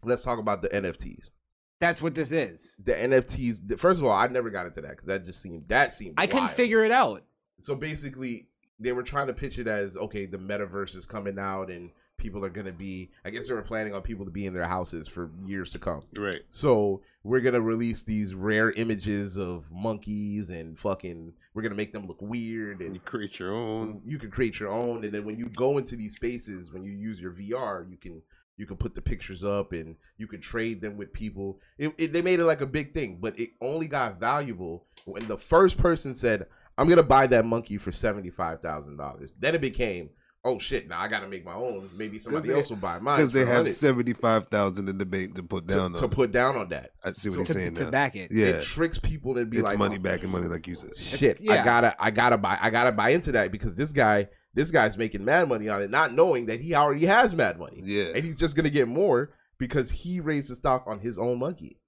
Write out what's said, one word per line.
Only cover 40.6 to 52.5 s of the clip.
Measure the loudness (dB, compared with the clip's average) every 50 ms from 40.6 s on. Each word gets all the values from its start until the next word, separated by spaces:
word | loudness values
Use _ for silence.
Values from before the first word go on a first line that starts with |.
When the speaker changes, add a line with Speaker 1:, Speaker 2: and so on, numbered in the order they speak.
| -4 -4 -4 -4 -4
Speaker 1:
now | -4 -6 -4
I | -4 -2
gotta | -2 -4 -4 -6
make | -12 -12 -12
my | -10 -8
own. | -6 -6 -6 -6 -8 -10 -14 -10
Maybe | -10 -10 -8 -8 -12
somebody | -8 -4 -4 -2 0 2
Speaker 3:
'Cause | 2
they, | 2
Speaker 1:
else | 0 0
will | -6
buy | -6 -4 -6 -6 -4
mine | 0 2 4 4
Speaker 3:
'cause | 4 4 4
they | 4
Speaker 1:
for | 4
Speaker 3:
have | 6 6
Speaker 1:
hundred." | 4 4 4 0
Speaker 3:
seventy-five | 4 4 4 4 4 2 0 -2 2 4 4 4 4 2 2
thousand | 2 2 2 2 0 -2 -4 -4
in | -2 -2
the | -2
bank | -2 -2 -4 -4 -4 -6
to | -10 -8
put | -6 -6 -6 -2 0
Speaker 1:
To, | 2
Speaker 3:
down | 2 2 2 0
Speaker 1:
to | 0
Speaker 3:
on | 0
it. | 0
Speaker 1:
put | 2 2 2 4
down | 4 4 4 4 2
on | 0 -4 -4
that. | -6 -8 -8 -12 _ -8 -8
Speaker 3:
I | -6 -4
see | -2 -2 -2
what | 0
Speaker 1:
So | -2
Speaker 3:
he's | 0 0
Speaker 2:
To, | 0
Speaker 3:
saying | 0 0 -2 -2
Speaker 2:
to | -4 -4
Speaker 3:
now. | 0
Speaker 2:
back | 2 2 2 0 -2
it. | -6 -10 -2
Speaker 3:
Yeah. | 2 4 6
Speaker 1:
It | 6 4 2 0
tricks | -4 -2 -2 -2 -2 -2 0
people | 0 0 -2 -2 -4 -2 -2 0
and | -2 0
be | 0 0
Speaker 3:
It's | 2
Speaker 1:
like, | 2 2 2
Speaker 3:
money | 2 2 0 -2
back | -2 -2 -2 -2 -2
and | -2
money, | -2 -2 -2
like | -2 -4 -6 -6 -8
you | -12
said. | -12 -12 -16 -14 -12
Speaker 1:
"Shit, | -8 -6 -2 4 4 4 4 4
Speaker 2:
Yeah. | 4 4 4
Speaker 1:
I | 6 6
gotta, | 6 6 8 6 6 4 4
I | 0 0
gotta | 4 4 6 6 6 4
buy, | 4 2